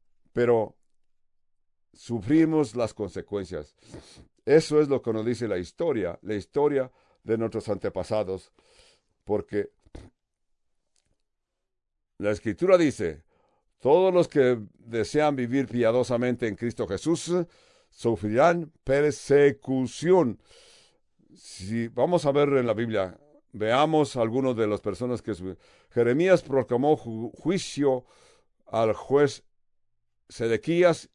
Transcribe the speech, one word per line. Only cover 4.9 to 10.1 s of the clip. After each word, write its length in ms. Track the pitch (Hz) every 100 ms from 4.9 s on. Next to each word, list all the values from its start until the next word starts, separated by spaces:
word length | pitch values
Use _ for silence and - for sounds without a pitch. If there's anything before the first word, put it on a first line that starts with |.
| 135
que 100 | 123
nos 140 | 110 110
dice 240 | 120 120
la 80 | 92
historia, 600 | 87 - 170 120 87 -
la 140 | 95 107
historia 560 | 92 143 147 139 127 _ _ _
de 140 | - 113
nuestros 300 | 113 113 107
antepasados, 840 | 98 101 92 87 110 95 92 - _ _ _ _ _ _ _ -
porque 460 | 101 - 104 101 _ _ - -